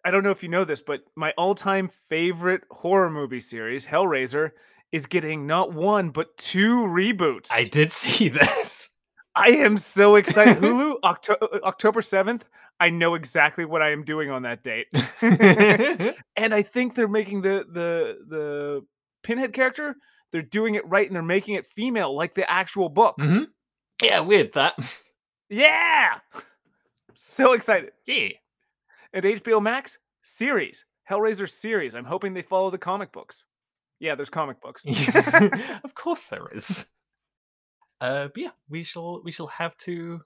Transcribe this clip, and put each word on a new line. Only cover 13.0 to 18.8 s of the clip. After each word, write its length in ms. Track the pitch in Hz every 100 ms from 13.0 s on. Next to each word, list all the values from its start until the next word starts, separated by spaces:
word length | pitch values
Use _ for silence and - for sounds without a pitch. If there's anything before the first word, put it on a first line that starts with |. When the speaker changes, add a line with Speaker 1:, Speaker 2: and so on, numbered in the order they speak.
| 170
Speaker 1:
exactly 500 | 170 156 165 147 160
what 160 | 160 160
I 100 | 151
am 140 | 151
doing 240 | 151 156 147
on 140 | 131
that 200 | 123 120
date. 240 | 127 110 - 139 120 -
<laughs> 0 |
Speaker 2:
<laughs> 920 | 226 185 202 196 208 208 277 311 208 - _ -
Speaker 1:
And 160 | 220
I 80 | 208
think 320 | 208 247 247
they're 120 | 247 220
making 340 | 214 190 202
the, 240 | 190 196 -
the, 480 | 170 170 170 147 101 147
the 560 | 156 147 147 147 143